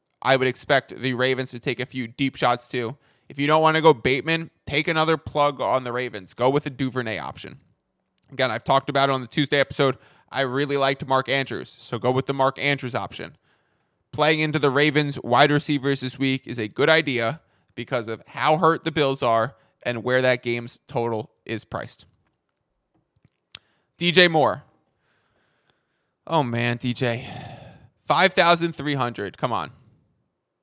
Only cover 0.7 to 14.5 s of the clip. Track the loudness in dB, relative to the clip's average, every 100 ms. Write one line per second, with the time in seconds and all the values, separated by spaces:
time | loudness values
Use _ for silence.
0.7 | 0 0 -6 -4 -2 0 -2 -6 -8 -6
1.7 | -6 -6 -8 -8 -4 -4 0 0 0 -4
2.7 | -6 -6 -8 _ _ -16 -4 0 4 4
3.7 | 6 6 6 2 -2 -2 -4 -6 _ -6
4.7 | -4 -2 0 0 0 -2 0 0 0 -2
5.7 | -2 -2 -6 -6 -10 -12 -2 0 0 -2
6.7 | -6 -6 -6 -6 -6 -8 -12 -16 -18 _
7.7 | _ _ _ _ _ _ -2 -2 -2 2
8.7 | 0 2 0 2 0 -4 -4 0 2 0
9.7 | 2 0 0 _ _ _ -4 -4 -2 -2
10.7 | 0 0 -2 0 0 0 -2 -2 -6 -10
11.7 | -16 -10 -4 0 0 -2 0 0 0 -2
12.7 | -2 -4 -6 -8 -10 -14 -16 _ _ _
13.7 | _ _ _ _ 0 2 2 2